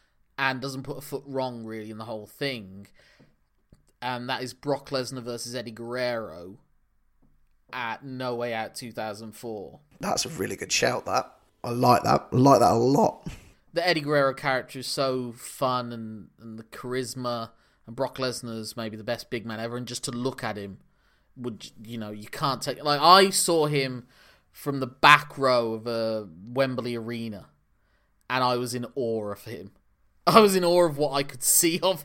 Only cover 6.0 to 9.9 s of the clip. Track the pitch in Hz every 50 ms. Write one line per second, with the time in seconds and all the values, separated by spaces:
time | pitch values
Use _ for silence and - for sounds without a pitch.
6 | 127 123 120 117 110 87 78 87 87 92 98 - _ _ _ _ _ _ _ _
7 | _ _ _ _ _ _ _ _ _ _ _ _ _ - - 127 120 113 110 -
8 | - 139 131 127 127 123 120 117 120 120 113 113 110 - - - 127 117 110 123
9 | 107 110 104 104 113 110 107 - - 117 110 104 92 69 - - _ _